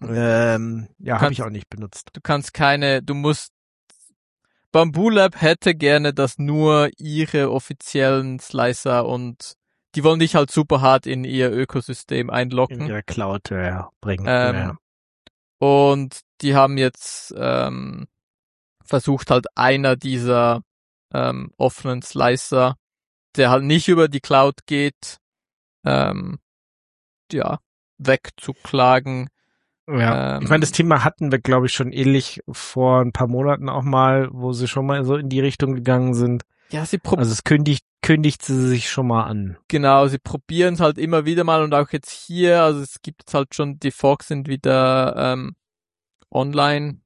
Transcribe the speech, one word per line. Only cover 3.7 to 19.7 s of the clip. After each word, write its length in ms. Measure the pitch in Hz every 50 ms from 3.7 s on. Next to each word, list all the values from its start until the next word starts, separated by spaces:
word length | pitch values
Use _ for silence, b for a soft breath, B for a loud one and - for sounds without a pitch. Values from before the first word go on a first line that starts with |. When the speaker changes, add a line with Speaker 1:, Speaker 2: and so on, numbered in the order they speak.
| _ _ _ _ _ _ _ _ _ _ _ _ _ _ _ _ _ _ _ _
Speaker 2:
Bambu 360 | - 165 170 165 143 165 208 233
Lab 300 | 220 202 190 185 - -
hätte 340 | 165 156 170 - - 190 165
gerne, 380 | 156 151 143 147 147 147 147
dass 260 | 143 143 135 131 - -
nur 500 | 143 147 151 151 156 156 151 147 147 143 - -
ihre 540 | 156 151 151 156 156 - - 147 139 113
offiziellen 880 | 117 135 - - 139 - - - - 139 135 131 135 135 135 131 131 127
Slicer 680 | - - - 127 120 123 120 - - 135 123 123 -
und 480 | 120 123 123 123 120 123 - - - - _ _ _ _ _ _ _ -
die 80 | 151
wollen 160 | 139 160 165 165
dich 160 | 165 156 -
halt 160 | 156 143 -
super 300 | - 156 151 - 156 131
hart 260 | 135 131 135 131 -
in 160 | 131 131 127 127
ihr 280 | 127 131 131 127 123
Ökosystem 760 | 107 123 131 - - 131 - - 123 - - - 135 127 120 123
einlocken. 500 | - 123 123 127 127 123 131 - 131 120
Speaker 1:
In 60 | 113 117
ihre 140 | 107 107 -
Cloud, 460 | - - 113 101 98 98 98 - -
ja, 120 | 98 92
ja, 280 | 90 90 92 92 90 - _ _
bringen. 260 | - 104 95 90 98 120
Speaker 2:
Ähm, 260 | 127 123 123 123 -
Speaker 1:
Ja. 200 | 92 92 90 - - _ _ _ _ _ _ _ _ _ _ _ _ _ _ _ _
Speaker 2:
und 600 | 139 143 139 139 139 139 139 139 135 131 - - - _ _ -
die 160 | 160 139 139
haben 200 | 135 135 143 139 135
jetzt, 540 | 131 127 - _ - - - - - - -
ähm, 680 | 110 127 - - 64 62 65 64 64 65 67 - 62 - - _ _ _ _ _ _ _ _ _ _ _ _ _ _ _
versucht 460 | - - 127 - 147 139 131 - -
halt 160 | 123 127 - - -
einer 380 | - 123 131